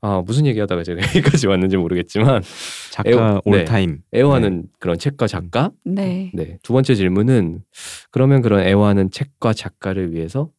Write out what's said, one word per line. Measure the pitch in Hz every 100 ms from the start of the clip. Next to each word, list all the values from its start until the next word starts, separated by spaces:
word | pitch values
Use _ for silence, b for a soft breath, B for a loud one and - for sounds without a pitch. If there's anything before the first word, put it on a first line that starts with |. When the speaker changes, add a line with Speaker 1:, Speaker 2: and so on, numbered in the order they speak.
Speaker 1:
아, | 107 98
무슨 | 92 123 147
얘기하다가 | 110 104 90
제가 | 85 85
<laughs> |
여기까지 | 101 190 143 143 120
왔는지 | 95 95 95
모르겠지만, | 85 90 87 104 117 123 90 B B B B
Speaker 2:
작가 | - 110
Speaker 1:
애호-, | 120 113 101 104
네. | 101
Speaker 2:
올타임. | 80 107 92 73 -
Speaker 1:
애호하는 | 113 139 139 107 90
Speaker 2:
네. | - _
Speaker 1:
그런 | 92 82
책과 | 143 139 110
작가. | 95 87 110 165 -
Speaker 3:
네. | - 190 196 180 190
Speaker 1:
네. | 180 80 90
두 | -
번째 | 123 135
질문은, | 120 95 92 113 127 87 87 - B B B B
그러면 | - 131 139
그런 | 117 101 92
애호하는 | 98 104 98 95
책과 | - 139 _ 117
작가를 | 107 - _ 98 95 90
위해서 | 82 80 123 160